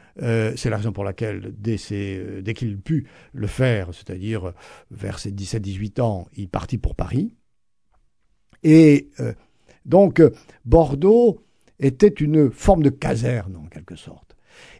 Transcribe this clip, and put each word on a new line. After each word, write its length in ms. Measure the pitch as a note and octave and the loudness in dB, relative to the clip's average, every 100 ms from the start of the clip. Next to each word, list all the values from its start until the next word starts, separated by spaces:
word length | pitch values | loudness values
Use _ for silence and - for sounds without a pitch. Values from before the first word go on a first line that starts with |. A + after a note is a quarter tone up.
| _ - | _ -8
euh, 320 | A#2+ A2+ A2 B2 | -4 -2 -2 -4
c'est 140 | A#2+ | -4
la 80 | G#2+ | -4
raison 140 | A2 | -4
pour 120 | G2 | -6
laquelle, 500 | G2 G2 A2 G2+ G2+ G#2 | -8 -6 -8 -8 -12 -10
dès 200 | G#2+ G#2+ | -6 -6
ses, 400 | - G#2 G2 F#2+ | -6 -8 -8 -10
euh, 240 | C#2+ G2 | -12 -12
dès 120 | G2 | -10
qu'il 260 | G#2+ A#2 G2+ | -8 -8 -8
put 280 | - D#3 - _ _ | -6 -6 -6 _ _
le 140 | - G2+ | -10 -8
faire, 460 | - C3 A2 F2+ | -2 -2 -2 -6
c'est-à-dire, 560 | - - F#2 G#2 A2 F2+ | -14 -14 -12 -8 -8 -10
euh, 20 | F2 - - _ | -14 -20 -20 _
vers 280 | G2+ G2+ G2 | -12 -10 -10
ses 120 | A2+ | -12
dix-sept, 300 | G2 G2 A#2 | -10 -8 -8
dix-huit 380 | G2 F#2+ G#2 - | -8 -8 -8 -4
ans, 280 | A#2 F#2+ - - | -4 -4 -10 -14
il 140 | F#2+ | -10
partit 280 | - - B2 | -8 -6 -6
pour 160 | - - | -6 -6
Paris. 380 | F2 B2 A3 - _ _ _ _ _ _ _ _ _ _ _ _ | -4 -4 -6 -10 _ _ _ _ _ _ _ _ _ _ _ _
Et, 460 | D#3 D#3+ D#3 C#3+ - - | 6 8 8 6 2 -8
euh, 140 | A#2+ - _ _ _ _ A#2+ | -8 -8 _ _ _ _ 2
donc, 340 | F3+ G3 B2 | 4 4 6
euh, 120 | D3 - _ _ A#2+ | 4 4 _ _ 2
Bordeaux 800 | D#3+ D3+ C#3 F#3+ A#3 A#3+ - _ _ _ _ | 4 4 2 4 4 4 0 _ _ _ _
était 280 | C3+ C3 G#3 | -4 4 2
une 420 | G#3 D3+ D#3 C3+ | 4 0 2 2
forme 320 | - - F#3 | 2 2 4
de 60 | C#3 | 2
caserne, 680 | C3 C3 A#2+ B2 A#2+ F#2+ E2+ | 0 -4 -4 -2 -4 -8 -14
en 120 | D#2+ | -18
quelque 280 | - - E2+ | -20 -18 -20
sorte. 400 | - - _ _ _ - - | -20 -20 _ _ _ -20 -20